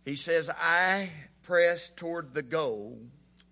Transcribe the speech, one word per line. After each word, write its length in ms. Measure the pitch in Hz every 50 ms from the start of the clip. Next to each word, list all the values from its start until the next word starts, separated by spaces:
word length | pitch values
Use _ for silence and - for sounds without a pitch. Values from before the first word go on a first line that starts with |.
| -
He 140 | 135 143
says, 320 | 139 - 170 165 160 151 151
"I 640 | 147 - 165 165 170 175 185 185 190 196 196 180 160 156 139 - _ _ _
press 460 | - 180 170 170 170 175 170 - -
toward 440 | - - 175 170 170 170 156 135 127
the 100 | 151 139
goal 560 | 120 156 160 151 127 110 104 104 113 123 110 113 123 - _ _ _ _ _ _ _